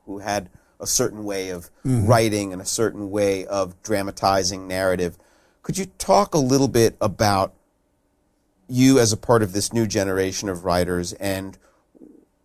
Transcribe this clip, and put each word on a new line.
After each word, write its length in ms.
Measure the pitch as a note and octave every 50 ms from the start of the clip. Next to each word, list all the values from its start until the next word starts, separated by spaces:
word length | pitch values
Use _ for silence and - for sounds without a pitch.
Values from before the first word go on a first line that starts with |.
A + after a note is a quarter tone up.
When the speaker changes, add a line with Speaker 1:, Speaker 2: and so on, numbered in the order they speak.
| _
Speaker 1:
who 140 | - G2 G2+
had 300 | G2 G#2+ G2+ G#2 F#2+ - _ - _ _ _ -
a 60 | - -
certain 360 | - - B2+ - G2+ G#2+ G#2+
way 260 | G2+ G2+ G2 F#2 F#2
of 200 | F2+ F2 F2 - _ _ -
Speaker 2:
Mm-hmm. 200 | C#3 C3 A#2+ F#2+ G2+
Speaker 1:
writing 440 | A#2+ A2+ A2+ A2 G#2 G#2 G2+ G2 F#2
and 80 | F#2
a 40 | F#2+
certain 440 | - - - A#2 G2+ - G#2 G#2 G2
way 360 | F#2+ G#2 G2+ G2+ G2 F#2+ F2+
of 360 | - G2+ G2 F#2+ F2+ F2+ _ -
dramatizing 840 | - A2 G2 G2 G2 G2 - - G2 G2 G2 F#2+ F#2 G2 F#2+ F#2+ F#2
narrative. 500 | F#2 F#2 F#2+ F#2+ F#2 F2 F2+ E2+ E2 - _ _ _ _ _ _ _ _ _
Could 140 | - - F#3
you 80 | G3 F#3+ _ -
talk 360 | - - F#3+ G3 G3+ - -
a 60 | E3
little 280 | C3+ B2+ C3 C3+ C3+ B2
bit 280 | - A#2+ A#2 G#2 - -
about 540 | A2 G#2+ F2 - A2+ G#2 G2+ F#2+ G2 F#2+ - _ _ _ _ _ _ _ _ _ _ _ _ _ _ _ _ _ _ _ _ _ _ -
you 320 | B2+ B2 B2+ C3 C3+ C3
as 120 | A#2 G#2+ G#2+
a 40 | G#2+
part 240 | - - B2 A#2
of 120 | G#2+ F#2 F#2
this 180 | G2+ G2 - A2
new 140 | A#2 A2+ G#2
generation 640 | G#2+ G#2+ F#2+ G2 F#2+ F#2+ F#2+ F#2+ F#2+ - - G2+
of 140 | F#2 F2 E2+
writers 480 | F#2 F2 F2+ F2+ F2 F2+ F2 F2 E2+ -
and 440 | - F#2+ G2 G2 F#2+ F#2+ F#2+ F#2+ - _ _ _ _ _ _ _ _ - - - - _ _ _ _ _